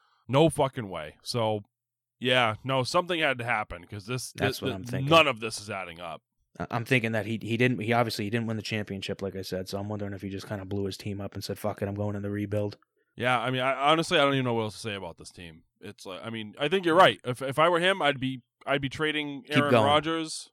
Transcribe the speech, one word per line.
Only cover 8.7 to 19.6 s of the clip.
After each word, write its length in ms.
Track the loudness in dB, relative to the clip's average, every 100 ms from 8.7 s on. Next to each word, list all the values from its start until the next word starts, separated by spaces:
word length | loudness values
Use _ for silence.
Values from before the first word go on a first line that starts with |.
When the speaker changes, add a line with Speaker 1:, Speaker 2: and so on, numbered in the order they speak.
| -4 -4 -6 -6 -6
Speaker 2:
like 140 | -6 -6
I 60 |
said, 280 | -6 -6 -6
so 80 | -6
I'm 100 | -6
wondering 240 | -6 -6
if 80 | -8
he 80 | -8
just 180 | -8 -8
kinda 200 | -10 -6
blew 180 | -4
his 140 | -4 -4
team 200 | -8 -8
up 100 | -8
and 80 | -8
said, 160 | -8 -6
"Fuck 220 | -4 -4
it, 80 | -4
I'm 60 |
going 200 | -2 -4
in 60 | -4
the 80 | -4
rebuild." 460 | -4 -2 -2 -2 -6 _ _ _
Speaker 1:
Yeah, 260 | -4 0 2
I 100 | 0
mean, 120 | 0
I, 100 | 0 2 4
honestly, 280 | 4 4 4
I 40 |
don't 120 | 4
even 100 | 4
know 80 | 2
what 120 | 0
else 100 | -2
to 60 | -4
say 140 | -8 -8
about 200 | -8 -12
this 140 | -18
team. 320 | -16 -16 -16 _ _
It's 240 | -16 -14
like, 160 | -14 -10
I 60 | -8
mean, 260 | -8 -8 -4
I 80 | 0
think 160 | 2
you're 100 | 4
right. 260 | 8 8 6
If, 160 | -4 -6
if 180 | -4 4
I 120 | 4
were 100 | 6
him, 220 | 2 2
I'd 180 | 2 0
be, 220 | -4 -6 -12 _ -2
I'd 160 | 0
be 80 | 0
trading 540 | -2 -2 -2 -4 -8 -2
Speaker 2:
Keep 100 |
Speaker 1:
Aaron 140 | 2